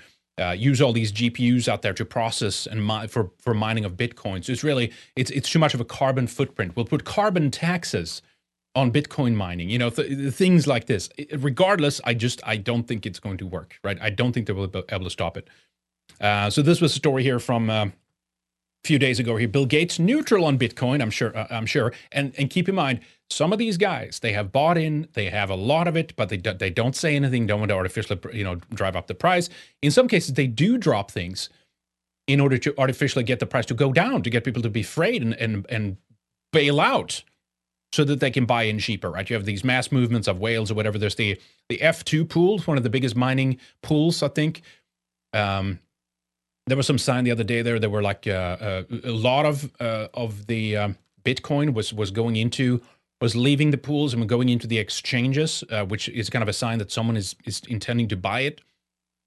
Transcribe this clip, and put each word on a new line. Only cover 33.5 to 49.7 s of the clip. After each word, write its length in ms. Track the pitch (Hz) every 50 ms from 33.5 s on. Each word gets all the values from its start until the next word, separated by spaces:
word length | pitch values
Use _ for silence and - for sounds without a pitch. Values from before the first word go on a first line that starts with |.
| - 131 113
to 80 | - 120
go 180 | 110 143 135
down, 300 | 131 156 190 247 277 170
to 80 | - 123
get 160 | 113 117 -
people 160 | 131 117 123
to 80 | 117 117
be 100 | 104 113
afraid 400 | 104 - - - 165 220 254 214
and, 120 | 123 113 113
and, 320 | - 117 113 110 101 98 -
and 300 | 117 110 107 104 98 - _ _ _ _ _ _ _ _ _ _ -
bail 260 | 160 143 143 143 143
out 440 | 185 240 277 - 87 - - - - _ _ _ _ _ _ _ _ _ _ _ _ _
so 140 | - - 151
that 160 | 143 147 131
they 100 | 147 135
can 140 | 120 135 123
buy 180 | 117 123 117 113
in 160 | 110 107 107
cheaper, 300 | - - 110 95 - 90
right? 200 | 78 90 95 -
You 60 | 120
have 100 | 110 98
these 180 | 104 104 98 -
mass 280 | 127 127 131 127 -
movements 380 | 143 131 123 113 120 117 101 -
of 100 | 95 90
whales 320 | 104 113 117 113 110 101
or 40 | 110
whatever. 220 | 107 104 107 101 101
There's 180 | 107 104 -
the, 220 | - 113 104 98 - - _ _ _ _ -
the 140 | 120 -
F 240 | 139 160 156 - -
two 180 | - 156 156 165
pool, 360 | 160 - 165 175 185 220 196
one 180 | - - 151 135
of 60 | 120
the 60 | 120
biggest 280 | 104 135 123 127 104 123
mining 420 | 127 127 131 131 131 131 127 - - - _ _
pools, 420 | - - 156 151 151 170 165 - 151
I 60 | 135
think. 320 | - 160 151 160 160 - - - - _ _ _ _ _ _ _ _ _ _ _ -
Um, 460 | 107 104 101 98 98 98 98 92 - _ _ _ _ _ _ _ _ _ _ _ _ _ _ _ _ _ -
there 100 | 131 139
was 100 | 131 -
some 100 | 143 117
sign 280 | - - 127 123 123
the 60 | 123
other 140 | 120 113 113
day 160 | 101 120 117
there, 180 | 117 120 120 113
there 100 | 113 107
were, 120 | 101 107
like, 240 | 104 101 101 - - 110
uh, 40 |
uh, 520 | 98 92 92 90 87 - 110 104 95 92 92 - 120 - -
a 80 | 123
lot 340 | 117 110 110 123 127 143 151
of, 240 | 151 143 139 143 131